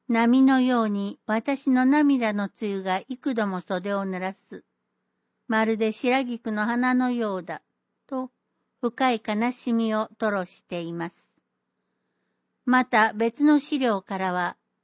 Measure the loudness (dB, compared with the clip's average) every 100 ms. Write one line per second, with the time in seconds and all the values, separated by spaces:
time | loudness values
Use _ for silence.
0 | -2 2 4 6 6 4 2 2 0 -2
1 | -6 -8 -4 -4 -2 -4 0 2 4 4
2 | 4 4 0 -2 -4 -4 -4 -4 -2 -4
3 | -4 -8 -4 -2 -2 -4 -4 -6 -2 -4
4 | -4 -4 -6 -8 _ -20 -20 _ _ _
5 | _ _ _ _ -4 0 0 0 -2 0
6 | 0 0 -2 -6 -6 -4 -2 0 2 2
7 | 0 -2 -2 -4 -8 -14 -14 _ _ _
8 | _ -10 -10 _ _ _ _ _ -6 0
9 | 0 0 -2 -2 -2 -2 -2 0 0 -2
10 | -4 -4 -2 -2 -6 -12 _ -8 -8 -8
11 | -10 -12 _ _ _ _ _ _ _ _
12 | _ _ _ _ _ _ 0 0 2 2
13 | 2 2 -2 2 4 4 2 -2 0 -2
14 | -4 -4 -4 -2 -4 -6 _ _